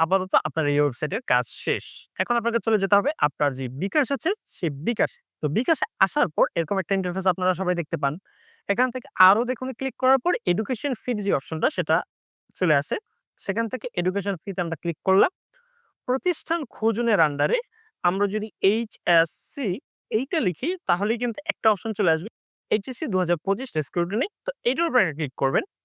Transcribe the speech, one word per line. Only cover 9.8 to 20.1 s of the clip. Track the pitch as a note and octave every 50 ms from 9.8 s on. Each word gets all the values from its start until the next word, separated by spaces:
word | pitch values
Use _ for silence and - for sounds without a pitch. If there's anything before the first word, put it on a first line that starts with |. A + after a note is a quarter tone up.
| C4 C4+ - -
করার | - B3+ C4+ C4
পর | - F4 F4+ - -
এডুকেশন | - F3 E3+ G#3+ - C4 - - C#4+ B3
ফির | - - - A#3+ G#3 G3
যে | G3 E3
অপশনটা, | C3+ - - D#3+ D#3 G3+ D#4
সেটা | - - E3 - D#3+ F3 - - _ _ _ _ _ _ _ _ -
চলে | - F#3 E3+ D3+
আসে। | C#3+ C#3+ - A#3 G#4+ - _ _ _ _ _ _ -
সেখান | - - F#3 G#3+ A#3 G#3
থেকে | B3+ A3+ - B3 -
এডুকেশন | - F3 F3+ F3+ G3+ E3 G3+ F#3+
ফিতে | D#3+ - G#3 F#3 -
আমরা | F3 E3+ E3 -
ক্লিক | - F3 D#3+ - _
করলাম। | F#3+ F#3+ F#3+ A#3+ F4 - _ _ _ _ - _ _ _ _ _ _ _ _ _ -
প্রতিষ্ঠান | B3 C4 - F4+ F4 - - - E4 E4+ D4
খোঁজনের | - - - G#3+ A3+ G#3+ G#3 A#3+ A#3 A3 F3
under-এ | D#3+ D3+ C#3+ C#3+ D3 D#3 A3 G#4+ - - _ _ _ _ _ _ -
আমরা | F3 F#3 G3 G3+ G3
যদি | G3 G#3+ G3+ G#3+ - _
এইচএসসি | - F#3+ G#3+ A3+ A#3 A3 - - _ - F3 E3 E3 E3+ - - - - - C#4+ C#4 G3+ F3 B3+ - _ _ _ _ _